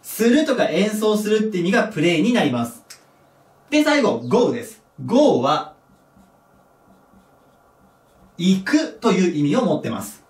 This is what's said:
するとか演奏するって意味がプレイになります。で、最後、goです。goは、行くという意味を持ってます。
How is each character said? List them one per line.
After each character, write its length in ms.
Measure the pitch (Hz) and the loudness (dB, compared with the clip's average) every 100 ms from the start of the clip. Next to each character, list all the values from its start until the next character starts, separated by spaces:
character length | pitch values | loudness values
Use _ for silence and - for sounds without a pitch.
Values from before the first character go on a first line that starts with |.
す 220 | - - | -14 0
る 220 | 233 277 302 | 2 4 2
と 100 | 233 | 0
か 140 | - | 0
演 220 | 160 214 | 0 0
奏 260 | 214 214 208 | 0 0 0
す 120 | 208 | 0
る 200 | 214 214 | 0 0
っ 20 | |
て 60 | 185 | -2
意 60 | |
味 80 | 170 | 0
が 160 | 226 208 | 0 0
プ 100 | 156 | 0
レ 200 | 170 160 | 0 2
イ 40 | |
に 80 | 214 | 2
な 100 | 240 | 2
り 100 | 147 | 0
ま 140 | 120 120 | -2 -6
す。 200 | - _ - _ _ _ _ _ _ _ | -10 _ -20 _ _ _ _ _ _ _
で、 140 | 302 | 0
最 180 | 302 294 | 2 2
後、 180 | 220 117 | 0 -2
go 340 | 120 208 240 | 0 2 2
で 100 | - | -2
す。 180 | - - _ - 127 | -10 -18 _ -14 -2
go 360 | 247 294 139 | 2 4 2
は、 320 | 131 151 - - _ _ _ _ _ _ _ _ _ _ _ _ _ _ _ _ _ _ _ _ _ _ _ _ - - | 0 -2 -4 -20 _ _ _ _ _ _ _ _ _ _ _ _ _ _ _ _ _ _ _ _ _ _ _ _ -20 -4
行 260 | 180 190 | 0 0
く 300 | - 302 - | 0 -2 -2
と 180 | - 233 | -2 0
い 240 | 180 175 151 | 2 0 0
う 20 | |
意 60 | |
味 120 | 143 247 | 0 0
を 80 | - | 0
持 120 | - | -2
っ 40 | |
て 80 | - | -4
ま 120 | 110 | -10
す。 220 | - - | -12 -16